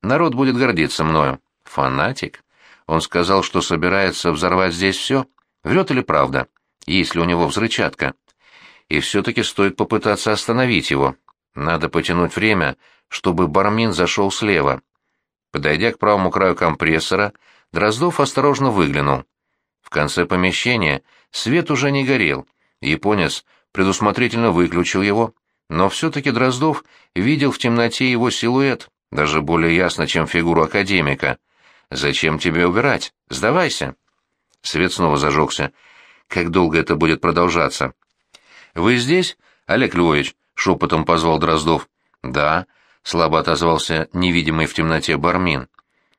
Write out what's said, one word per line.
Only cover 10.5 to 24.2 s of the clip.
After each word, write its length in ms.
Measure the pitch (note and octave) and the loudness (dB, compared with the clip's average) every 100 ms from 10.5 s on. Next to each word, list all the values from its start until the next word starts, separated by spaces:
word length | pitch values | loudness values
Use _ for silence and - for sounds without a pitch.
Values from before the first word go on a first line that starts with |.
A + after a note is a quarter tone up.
| A#2 B2+ F#2+ - | 0 2 0 0
его. 240 | C#2 C2+ - _ _ _ | 0 0 -2 _ _ _
Надо 340 | C#2 D2+ E2+ E2 | -8 -4 -2 -2
потянуть 460 | E2+ D#2+ F2 E2 | -2 0 0 0
время, 420 | - A2 G2+ D2 - _ _ _ | 0 0 2 0 -4 _ _ _
чтобы 400 | - F#2+ E2+ F2 | -6 -2 0 2
Бармин 460 | F#2+ G#2 A2 A2+ | 2 2 2 0
зашёл 400 | E2+ F2+ - G2 | 0 0 0 -2
слева. 500 | - G#2+ F2 C#2 C2 - _ _ _ _ _ _ | 0 0 2 2 -2 -6 _ _ _ _ _ _
Подойдя 400 | C#2+ D2 D#2 A2+ | -4 0 0 0
к 80 | - | 0
правому 320 | G#2 G2+ F2+ | 2 2 2
краю 240 | F2+ F#2 E2+ | 2 2 2
компрессора, 760 | E2+ D2+ D#2+ D#2+ - F#2+ G2+ - _ _ _ | 0 0 0 0 0 -2 -2 -6 _ _ _
Дроздов 460 | D#2+ G#2+ A2+ F3 - | -2 0 0 -2 0
осторожно 540 | C3+ - C#3+ C3 C3+ | -2 0 0 2 0
выглянул. 500 | G2+ D2+ C#2+ C#2+ C2+ - _ _ _ _ _ | 2 2 2 0 -2 -4 _ _ _ _ _
В 80 | - | -6
конце 360 | D2+ D2 - E2+ | -2 0 0 0
помещения 760 | F#2 F#2 F2 B2 A#2+ D#2+ C#2 - _ _ | 0 0 0 -2 0 0 -2 -6 _ _
свет 400 | - A2+ E3 D#3+ | -8 -2 -2 0
уже 220 | C#3 C#3 | -2 0
не 120 | C#3 | 0
горел. 400 | C3 C3 E2 C2+ - _ _ _ | 0 0 0 -2 -8 _ _ _
Японец 640 | C#2+ D#2 G2+ G#2 D#2 - - _ _ | -4 -2 0 0 0 -4 -12 _ _
предусмотрительно 800 | - F#2+ F#2+ G#2+ G2 | -2 0 0 0 0